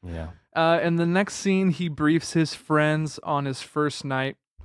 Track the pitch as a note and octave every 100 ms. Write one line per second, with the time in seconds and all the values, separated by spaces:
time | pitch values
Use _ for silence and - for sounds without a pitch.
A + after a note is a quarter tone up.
0 | F2+ E2 E2 - _ - E3 E3+ E3+ E3+
1 | E3+ F3+ G3 - G3 F#3+ F#3+ D#3+ F3+ D3
2 | D3+ D#3+ - E3+ D#3 - - D3+ D3+ D#3
3 | D#3 - - D3 C#3 B2+ - D3+ D3 -
4 | C#3+ C3 C3 - _ -